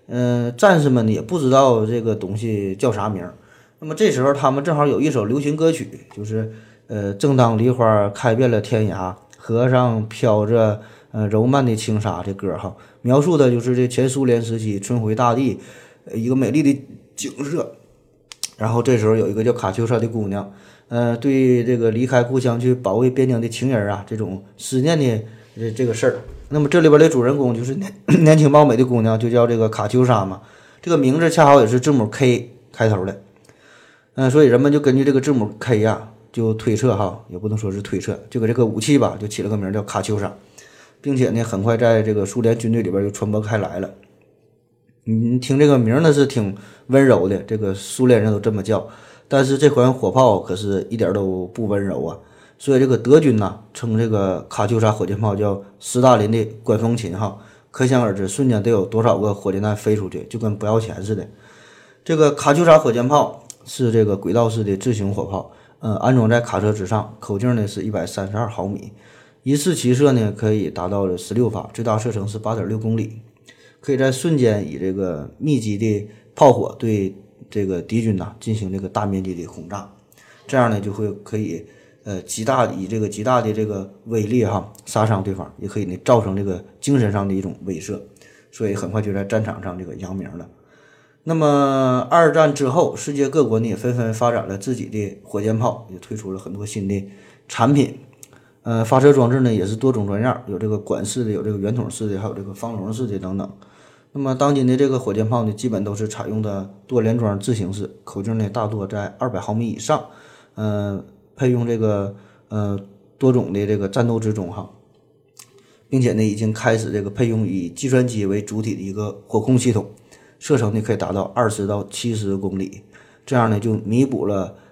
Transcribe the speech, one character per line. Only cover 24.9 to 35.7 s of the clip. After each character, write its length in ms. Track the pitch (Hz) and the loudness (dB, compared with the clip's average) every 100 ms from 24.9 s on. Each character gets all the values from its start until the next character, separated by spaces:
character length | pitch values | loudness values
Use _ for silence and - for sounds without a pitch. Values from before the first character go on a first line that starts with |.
| 160 | 2
的 240 | 131 110 110 - - - | 0 0 -6 -16 -18 -10
这， 140 | 113 | -6
这 140 | 110 123 | -2 -2
个 80 | |
事 140 | 107 131 | 0 0
儿。 120 | - - - - | 0 -8 -16 -4
那 120 | 151 | -2
么 100 | 143 | 2
这 100 | 175 | 6
里 80 | 156 | 8
边 100 | 147 | 8
的 120 | 160 | 8
主 120 | 135 | 6
人 160 | 120 143 | 2 2
公 160 | 127 | 0
就 120 | 117 123 | -2 -4
是 100 | 135 | -6
年-， 180 | - - - | -8 -6 2
<clears throat> 160 | 180 | 6
年 140 | 156 156 | 6 6
轻 120 | 147 | 8
貌 140 | 147 | 8
美 140 | 147 117 | 6 6
的 80 | 127 | 2
姑 160 | 120 | 2
娘， 180 | 110 110 | 2 2
就 100 | 117 | 2
叫 160 | 120 120 | 4 4
这 120 | 117 | 2
个 100 | 110 | 0
卡 220 | 107 104 | 0 0
秋 160 | 123 127 | 2 4
莎 180 | 113 | 4
嘛， 180 | 95 92 - - - _ | 2 -6 -16 -20 -20 _
这 80 | 175 | 0
个 80 | 156 | 2
名 220 | 131 151 | 4 2
字 100 | - | 2
恰 160 | - 143 | 6 8
好 140 | 143 | 8
也 80 | 110 | 6
是 140 | 123 | 2
字 100 | 151 | 2
母 160 | 139 107 | 2 0
K 480 | - 127 117 - - _ | 2 2 2 -2 -18 _
开 160 | - 113 | -2 0
头 180 | 98 95 | 0 -4
的。 160 | - - _ _ _ _ - _ _ _ | -8 -14 _ _ _ _ -20 _ _ _
呃， 160 | - 131 | -2 4
所 120 | 147 | 6
以 60 | 139 | 6
人 140 | 123 | 6
们 100 | 143 | 4
就 80 | 147 | 2
根 160 | 143 131 | 2 2
据 80 | |
这 80 | 139 | 4
个 80 | 135 | 2
字 140 | 139 | 2
母 160 | 131 104 - | 0 -2 -4
K 220 | 123 | 0